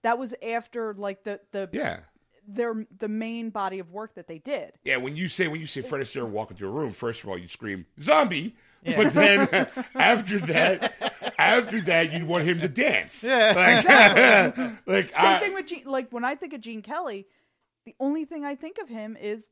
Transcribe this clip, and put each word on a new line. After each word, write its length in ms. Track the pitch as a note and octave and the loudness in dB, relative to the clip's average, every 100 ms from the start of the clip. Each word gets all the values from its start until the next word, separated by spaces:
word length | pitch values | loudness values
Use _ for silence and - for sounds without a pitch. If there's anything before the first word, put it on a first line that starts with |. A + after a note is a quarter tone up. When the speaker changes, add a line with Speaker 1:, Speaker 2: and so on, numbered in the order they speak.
Speaker 1:
that 160 | A3+ A#3+ | -2 -2
was 160 | B3+ A#3+ | -4 -10
after, 520 | A3+ A#3 A3+ A#3+ A3 | -8 -8 -8 -10 -10
like, 300 | G3 G3+ G3 | -8 -8 -8
the, 160 | A3 G3+ _ | -12 -12 _
the 160 | G3+ F#3+ | -10 -8
Speaker 2:
Yeah. 280 | A3 D4 E2+ _ _ _ _ G#3 | -6 -6 -8 _ _ _ _ -14
Speaker 1:
their, 380 | G3+ A#3 A3 A3 F#3+ | -6 -6 -6 -10 _
the 120 | G#3+ | -8
main 420 | G#3+ A3+ A#3 A3+ | -6 -8 -8 -10
body 280 | G#3 F#3+ F#3+ | -6 -6 -8
of 120 | E3+ | -14
work 240 | F#3 A3 | -14 -16
that 140 | - E3+ | -18 -18
they 100 | E3 | -16
did. 340 | B3+ C#4 - _ | -8 -8 -8 _
Speaker 2:
Yeah, 120 | C#3+ C3 | -4 -4
when 200 | C3 D3+ | -4 -6
you 120 | F3+ | -6
say, 200 | - E3 | -2 -4
when 120 | D#3+ | -4
you 60 | D#3 | -8
say, 160 | C3+ | -10
"Fred 180 | C3 C#3+ | -8 -6
Astaire 240 | C3+ C#3 A#2+ | -6 -6 -6
walking 300 | G#2+ A2 F#2 | -6 -10 -10
through 120 | G2 | -8
a 40 | |
room," 200 | B2+ C#3+ | -6 -6
first 300 | F#2+ A#2+ A2+ | -6 -8 -8
of 60 | G#2 | -10
all, 80 | F#2 | -10
you 120 | F2+ | -12
scream, 380 | - A2 G2 E2+ - | -12 -10 -10 -10 -10
"Zombie!" 540 | D#3 D#4 C4 E3 F#3 - _ _ | 2 2 2 -2 -6 -12 _ _
Speaker 3:
Yeah. 180 | - - | -4 2
Speaker 2:
But 120 | G#3+ | 4
then 520 | G3 G3+ G3+ - - C4 - B3 | 6 6 6 4 0 -2 -6 -10
<laughs> 40 | B3+ | 0
after 420 | G#3 A#3 F#3+ G3+ | 2 2 0 -4
that, 560 | E3 D#3+ F3 F#3 A#3 - A3 - A3 - | 0 2 2 2 -4 -4 -8 -6 -10 0
after 420 | E3 B3 A3 G#3+ | 4 4 2 -4
that, 300 | F3 E3 E3+ | 0 2 0
you'd 100 | E3 | -2
want 220 | E3 F3 | -2 -2
him 160 | D#3+ E3+ | 0 0
to 80 | E3+ | -2
dance. 560 | C3+ C4+ D3+ - - | -2 0 0 -4 -8
Speaker 3:
Yeah. 280 | A#3 C4 A3 F3+ | 0 4 4 6
Speaker 2:
Like, 220 | F3+ A#3 | 6 6
<laughs> 60 | |
Speaker 1:
Exactly. 800 | - C4+ G3+ G3 B3+ G#3+ F#3 - B3+ A3 - | 8 8 10 8 8 8 6 0 -8 -8 0
Speaker 2:
like, 200 | G3 - | 0 0
Speaker 1:
Same 160 | - | 2
Speaker 2:
I 140 | F#4+ F#4+ | 4 4
Speaker 1:
thing 140 | G4+ | 0
with 120 | F#4+ D4 | -6 -10
Gene, 160 | E4 C#4 | -12 -6
like, 260 | C4 A#3+ | -6 -6
when 120 | A#3+ | -6
I 120 | B3 C#4+ | -6 -6
think 160 | E4+ | -10
of 80 | C#4 | -14
Gene 220 | A3 A3 | -12 -14
Kelly, 440 | G#3 D4+ E4+ G3+ G3 _ _ _ _ _ | -10 -8 -8 -10 -16 _ _ _ _ _
the 120 | - _ | -20 _
only 240 | C4+ D#4 | -4 -4
thing 200 | D4+ E4 | -6 -10
I 100 | C#4+ | -10
think 240 | C#4 D#4+ G#4 | -10 -12 -12
of 100 | D#4+ | -12
him 280 | A3+ G#3+ A3 | -12 -12 -12
is 280 | G#3 A3 G#3+ | -10 -10 -14